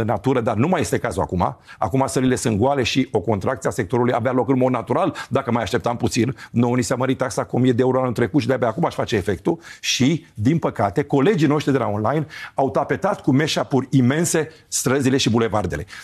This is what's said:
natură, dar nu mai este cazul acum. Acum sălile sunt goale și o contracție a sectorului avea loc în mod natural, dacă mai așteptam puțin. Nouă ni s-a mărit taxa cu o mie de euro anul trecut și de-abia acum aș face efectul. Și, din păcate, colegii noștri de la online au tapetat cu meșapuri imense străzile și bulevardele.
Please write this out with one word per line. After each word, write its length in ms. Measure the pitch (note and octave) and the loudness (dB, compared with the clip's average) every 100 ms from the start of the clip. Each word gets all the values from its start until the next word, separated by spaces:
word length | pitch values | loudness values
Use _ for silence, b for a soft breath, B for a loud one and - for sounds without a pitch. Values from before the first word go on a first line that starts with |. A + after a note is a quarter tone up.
| A2 | 0
natură, 360 | G#2+ B2+ C3 | 0 0 0
dar 140 | A2+ G#2+ | 0 0
nu 120 | C#3+ | 2
mai 140 | F3+ | 0
este 160 | - A#2 | 0 -2
cazul 240 | B2 F#2+ | -2 -2
acum. 360 | D#2+ F2+ A#2+ C3+ B B | -2 0 -2 -4 B B
Acum 260 | G#2 C3+ C3 | -2 0 0
sălile 280 | C#3+ B2+ B2 | 2 2 2
sunt 220 | B2+ G#2 | 0 2
goale 260 | B2+ C#3+ | 2 2
și 240 | A2+ C3+ B2+ | 0 0 0
o 80 | A2 | -2
contracție 500 | G#2+ G#2 A2 C3 C#3 | 0 0 -2 -2 -2
a 20 | |
sectorului 420 | - G2+ A#2+ B2 | -2 -2 0 2
avea 180 | A#2+ B2+ | 0 0
loc 180 | B2+ A#2 | 0 0
în 80 | C3 | 2
mod 140 | B2+ | 2
natural, 440 | B2+ G#2 C#3 F3+ B B | 0 0 0 0 B B
dacă 220 | B2+ B2+ | -2 0
mai 120 | A#2+ | -2
așteptam 340 | G#2+ A#2+ A#2 A#2+ | 0 -2 -2 -2
puțin. 380 | A#2+ - A2+ B B | -2 0 -2 B B
Nouă 240 | A#2 A#2+ B2+ | 0 2 0
ni 60 | |
s-a 140 | A#2+ B2 | 0 -2
mărit 220 | C3 B2+ | -2 -2
taxa 260 | B2+ - | -2 -2
cu 120 | B2 C3 | -2 2
o 40 | |
mie 120 | B2+ | 2
de 100 | A#2 | 4
euro 200 | B2+ B2+ | 2 2
anul 120 | B2+ | 0
trecut 280 | A2+ A#2 D3 | 0 0 0
și 60 | A#2 | 0
de-abia 200 | C3 A#2+ | 0 0
acum 180 | A2 D#3 | 0 -2
aș 80 | |
face 220 | - B2+ G#2+ | -2 -2 -2
efectul. 440 | F#2 F2+ - E3+ B B | -2 -2 -2 -4 B B
Și, 460 | - - B2 D#3 - | -6 0 2 0 -4
din 240 | - G#2+ E3 | -2 0 0
păcate, 460 | D3 - G2+ F#2+ | -2 0 0 0
colegii 440 | C#3+ C#3 C3+ G3+ D3 | 0 2 2 2 2
noștri 240 | D3 D3 | 2 2
de 60 | C3+ | 0
la 100 | A2 | 0
online 380 | G#2 A2 D3 D3 B B | -2 -2 -2 -4 B B
au 160 | - F3+ | -2 0
tapetat 520 | E3+ C#3 C3+ G3+ G3 | 0 -2 -2 -2 0
cu 100 | - | 2
meșapuri 560 | C3+ D#3 - B2+ C3 - | 2 2 -2 0 -2 2
imense 580 | C#3 B2 D3 E3+ E3+ D3+ B B | 2 2 2 0 0 -2 B B
străzile 500 | - C3 C3+ C3 C3 | -4 0 2 2 2
și 120 | B2 | 2
bulevardele. 560 | A2+ A2+ G#2 F#2+ D2 C#2+ B | 2 2 0 -2 -6 -10 B